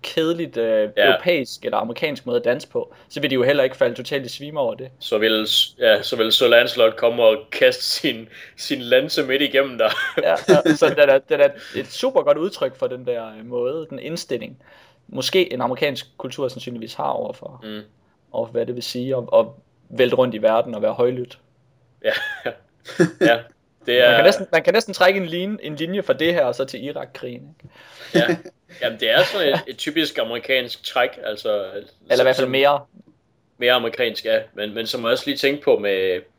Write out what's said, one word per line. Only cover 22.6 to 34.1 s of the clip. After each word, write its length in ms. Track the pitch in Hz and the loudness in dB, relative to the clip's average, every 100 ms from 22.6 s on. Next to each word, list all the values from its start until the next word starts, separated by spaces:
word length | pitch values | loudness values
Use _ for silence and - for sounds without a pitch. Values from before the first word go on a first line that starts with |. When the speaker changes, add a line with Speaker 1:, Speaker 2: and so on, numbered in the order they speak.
| _ _ - - 170 - | _ _ -20 0 0 2
Speaker 2:
Ja, 180 | 170 117 - _ _ _ - | 2 2 -2 _ _ _ 0
det 140 | 123 | 6
er 60 | 120 | 6
Speaker 1:
Man 80 | 117 | 8
kan 80 | 113 | 6
næsten, 220 | - 190 | 4 0
man 120 | 165 | 0
kan 100 | - | 2
næsten 200 | 208 220 | 0 -2
trække 260 | 190 185 196 | 2 2 2
en 60 | 175 | -4
lin-, 320 | 175 190 214 | -6 -6 -6
en 140 | 147 147 | -10 -8
linje 280 | 165 202 | -6 -4
fra 100 | 185 | -2
det 200 | 131 160 | 0 2
her 120 | 175 131 | 2 0
og 100 | 123 | -2
så 100 | 135 | -6
til 180 | 120 | -6
Irak-krigen, 720 | 131 143 131 - 127 123 143 _ | -10 -10 -12 -12 -14 -14 -18 _
ikke? 100 | - _ - - - 170 170 | -20 _ -20 -20 -2 0 2
Speaker 2:
Ja. 60 | 165 - _ _ - | -2 -6 _ _ -6
Jamen, 180 | 123 110 | -6 -2
det 120 | 117 | 2
er 120 | 123 | 4
sådan 240 | 185 208 151 | 2 2 0
et, 120 | 143 139 | 0 -4
Speaker 1:
<laughs> 40 | |
Speaker 2:
et 60 | 123 | -10
typisk 400 | - 151 151 - | -6 -2 -4 -4
amerikansk 680 | 113 117 - 131 120 - | -4 -6 0 0 0 -10
træk, 260 | - - 123 - | -6 0 0 -2
altså, 420 | - 107 113 104 95 101 - _ _ | -10 -6 -2 -2 -4 -10 -14 _ _
Speaker 1:
Eller 0 | |
i 0 | |
hvert 100 | 123 127 127 | 2 4 2
fald 0 | |
Speaker 2:
som 140 | 131 | 0
Speaker 1:
mere. 360 | 135 139 143 - _ _ _ _ _ _ _ | 2 2 2 -4 _ _ _ _ _ _ _
Speaker 2:
Mere 160 | 123 | 2
amerikansk, 520 | 123 117 - 120 | 2 0 -2 -4